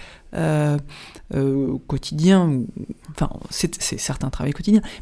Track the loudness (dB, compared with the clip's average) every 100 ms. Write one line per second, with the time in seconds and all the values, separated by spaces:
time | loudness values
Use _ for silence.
0 | -10 -20 -10 -2 2 2 2 0 -2 -12
1 | -18 -20 -6 0 0 2 0 -2 -4 -4
2 | -4 2 6 6 6 2 -2 -8 -12 -12
3 | -14 -2 -2 -2 -10 -4 -4 -2 -6 -4
4 | -4 -4 -4 -2 -4 -2 4 4 4 -4